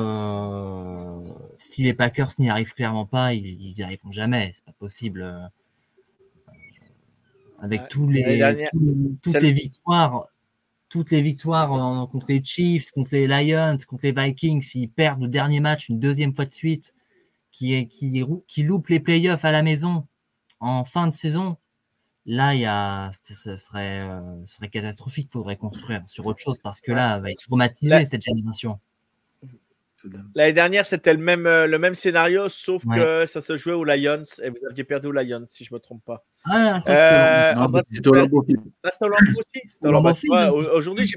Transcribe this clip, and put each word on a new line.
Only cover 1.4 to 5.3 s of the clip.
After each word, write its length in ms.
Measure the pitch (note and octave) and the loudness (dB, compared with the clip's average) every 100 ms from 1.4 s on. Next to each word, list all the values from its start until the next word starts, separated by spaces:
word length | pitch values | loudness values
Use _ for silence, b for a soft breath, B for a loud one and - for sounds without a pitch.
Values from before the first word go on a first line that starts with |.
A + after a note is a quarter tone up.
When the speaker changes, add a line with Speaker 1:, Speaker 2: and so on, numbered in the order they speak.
| C#3 - | -20 -20
Speaker 1:
si 240 | - - | -12 -2
les 100 | B2+ | 0
Packers 380 | - A#2+ - C#3 - | 2 0 -2 -4 0
n'y 100 | B2+ | 0
arrivent 240 | G#2+ A2 | 0 -4
clairement 320 | - A#2 A2 G#2+ | -4 -4 -4 -4
pas, 280 | C3 B2+ | -2 -2
ils, 120 | A#2 F#2+ | -2 -6
ils 320 | F2+ G2 G2 | -14 -14 -12
y 60 | |
arriveront 280 | F#2 F#2+ G2+ | -10 -12 -14
jamais. 400 | G2+ A2+ B2 F#2+ - | -6 -2 -2 -4 -8
C'est 100 | - | -20
pas 80 | - | -18
possible. 420 | G2+ - A#2 F#2 | -16 -10 -10 -10
Euh, 160 | F2+ | -12